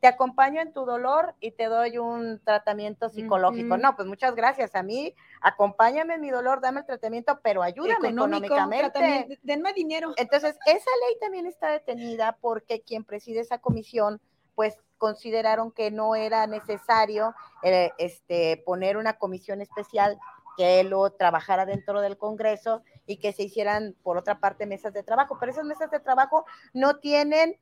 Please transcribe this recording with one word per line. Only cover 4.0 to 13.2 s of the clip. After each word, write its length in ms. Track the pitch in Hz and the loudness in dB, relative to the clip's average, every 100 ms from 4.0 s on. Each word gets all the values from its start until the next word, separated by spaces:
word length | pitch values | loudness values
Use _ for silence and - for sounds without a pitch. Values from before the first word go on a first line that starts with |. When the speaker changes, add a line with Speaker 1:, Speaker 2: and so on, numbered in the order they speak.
| 190 | -6
Speaker 1:
muchas 300 | 202 262 233 | -2 -2 2
gracias. 400 | 226 269 226 196 | 0 0 -4 -4
A 80 | |
mí, 320 | 190 233 311 - _ - | -4 -6 -8 -12 _ 0
acompáñame 760 | - - 202 196 226 285 320 330 | 0 4 0 4 2 2 -4 -4
en 60 | |
mi 80 | 294 | -4
dolor, 300 | 254 247 262 | -2 0 0
dame 220 | 262 269 | -2 -6
el 40 | 285 | -8
tratamiento, 540 | 254 220 233 233 285 | -8 -8 -4 -2 0
pero 220 | 226 196 | 0 0
ayúdame 460 | 175 180 349 440 320 | 0 -2 -2 0 0
Speaker 2:
Económico, 380 | 226 311 302 302 | 0 0 0 0
Speaker 1:
económicamente. 420 | 285 294 254 285 | 0 2 0 -2
Speaker 2:
tratamiento, 440 | 277 330 277 254 277 | 2 2 2 -4 -12
denme 280 | 262 285 359 | -4 -2 -2
dinero. 420 | 392 311 320 320 - | -4 -4 -4 -6 -4
Speaker 1:
Entonces, 400 | 240 285 302 302 - | 0 2 0 -2 2
esa 260 | 359 508 508 494 | 2 2 0 0
ley 100 | 466 | -2
también 240 | 427 381 349 | -4 -6 -8
está 240 | 349 311 | -6 -4
detenida 680 | 302 - 240 233 226 220 233 | -2 -4 -8 -8 -2 -2 0
porque 400 | 240 220 _ 226 | -2 -4 _ -8
quien 240 | - 220 214 | -6 -12 -10
preside 340 | 208 | -14